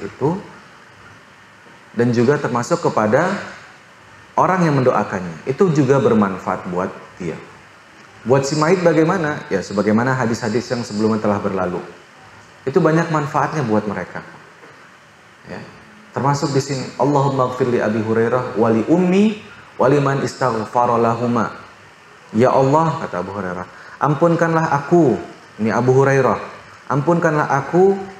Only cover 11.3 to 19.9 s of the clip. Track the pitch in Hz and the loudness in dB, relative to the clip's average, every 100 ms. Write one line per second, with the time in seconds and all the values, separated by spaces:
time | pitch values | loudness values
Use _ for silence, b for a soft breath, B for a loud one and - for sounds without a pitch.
11.3 | 101 98 95 90 87 - - - - - | -2 -2 -4 -4 -6 -10 -18 -20 -20 -20
12.3 | - - - - 180 160 156 170 156 143 | -20 -20 -12 -2 0 2 2 0 -2 -2
13.3 | 147 139 156 123 107 107 92 87 - - | -2 -2 -2 0 0 -2 -8 -8 -12 -16
14.3 | - - - - - - - - - - | -20 -20 -20 -20 -20 -20 -20 -20 -20 -20
15.3 | - - 95 - - - - - 123 123 | -20 -16 -16 -16 -20 -20 -20 -12 -4 -2
16.3 | - 151 135 131 135 123 - 135 143 135 | 0 0 -2 -2 -6 -8 -2 0 2 2
17.3 | 131 123 - 127 117 107 110 107 113 113 | 0 -2 0 -2 0 0 -2 0 0 2
18.3 | 127 127 123 113 113 107 165 180 185 214 | 0 -2 0 2 2 2 2 4 4 2
19.3 | 208 - B B - 123 | 0 -12 B B -2 2